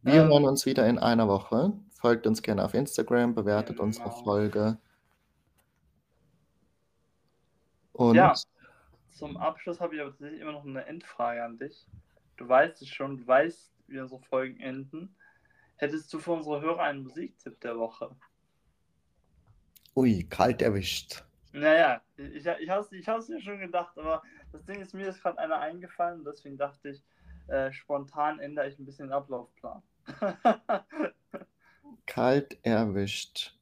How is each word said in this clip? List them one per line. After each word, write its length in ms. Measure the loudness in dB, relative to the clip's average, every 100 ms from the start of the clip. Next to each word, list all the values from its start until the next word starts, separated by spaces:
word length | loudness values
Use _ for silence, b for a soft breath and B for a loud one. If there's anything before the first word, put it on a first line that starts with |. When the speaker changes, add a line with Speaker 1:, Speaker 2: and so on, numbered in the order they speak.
Speaker 1:
Wir 120 | 8
Speaker 2:
Ähm, 80 | 8
Speaker 1:
hören 200 | 10 8
uns 220 | 6 2 0
wieder 200 | 4 4
in 100 | 4
einer 300 | 4 4 4
Woche. 440 | 2 2 0 0 -2 -12
Folgt 340 | 0 2 4 2
uns 160 | 0
gerne 220 | 0 0
auf 100 | 0
Instagram, 600 | 0 -2 -2 0 2 2
bewertet 440 | 0 2 0 0 -2
unsere 240 | -4 -2
Speaker 2:
Genau. 80 | -8
Speaker 1:
Folge. 640 | -8 -2 0 0 0 0 -2 _ _ _ _ _ _ _ _ _ _ _ _ _ _ _ _ _ _ _ _ _ _ _ _ _ _ _ _ _ _ _
Und 200 | 2 8
Speaker 2:
Ja, 200 | 10 8 6 -2 _ b b b _ _
zum 260 | -16 -14 -6
Abschluss 440 | -6 -6 -10 -8
habe 140 | -8 -8
ich 40 |
aber 100 | -12
tatsächlich 300 | -14 -16 -14
immer 120 | -14
noch 120 | -14 -12
eine 180 | -12 -12
Endfrage 580 | -16 -18 -6 -6 -4
an 140 | -10 -10
dich. 280 | -14 -16 _ -20 _ _ _ -18
Du 120 | 4
weißt 340 | 4 4 0
es 60 | -18
schon, 300 | -8 -8 -8
du 80 | 2
weißt, 460 | 4 4 -2 _ _ _
wie 100 | -14
unsere 200 | -14 -16
Folgen 360 | _ -2 -2 -8
enden. 540 | -12 -12 -12 -14 -16 _ b b b b b _
Hättest 360 | -6 -6 -10
du 60 | -12
für 120 | -6
unsere 300 | -6 -4 -6
Hörer 220 | -4 -2
einen 200 | -4 -4
Musiktipp 560 | -12 -14 -14 _ -20 -14
der 180 | -10 -6
Woche? 380 | -8 -8 -16 -16 _ _ _ _ _ _ _ _ _ _ _ _ _ _ _ _ _ 2
Speaker 1:
Ui, 280 | 4 2 -2
kalt 320 | 2 2 4
erwischt. 640 | 0 0 -4 -8 -10 -18 -18 _ _
Speaker 2:
Naja, 480 | 0 4 6 6 2 _ -18
ich, 180 | -16
ich, 120 | -10 -6
ich 240 | -6 -4
hab's, 200 | -4 -4
ich 160 | -12 -6
hab's 200 | -6 -6
mir 120 | -14
schon 160 | -12 -12
gedacht, 380 | -6 -6 -6 -10
aber 240 | -6 -6 b b b
das 120 | -20
Ding 160 | -16 -14
ist, 140 | -14
mir 140 | -10 -10
ist 120 | -6
grad 160 | -6 -4
einer 200 | -4 -4
eingefallen 640 | -4 -10 -16 -4 -4 -4
und 40 | -14
deswegen 300 | -14 -16 -6
dachte 320 | -6 -6 -16
ich, 140 | -16 _ b b b -6
äh, 240 | -4 -4
spontan 680 | -8 _ -6 -6 -4 -4 -4
ändere 280 | -8 -6 -6
ich 100 | -8
ein 80 | -20
bisschen 220 | -16 -6
den 40 |
Ablaufplan. 680 | -6 -6 -12 -12 _ -16 -16 _ _ -20
<laughs> 1080 | -6 -6 2 2 2 -2 -4 -4 -8 -8 _ _ -18 -18 _ b b -20 -20 -10
Speaker 1:
Kalt 520 | 0 2 2 0 -6
erwischt. 920 | 0 0 0 -2 -4 -6 -10 -10 -10 _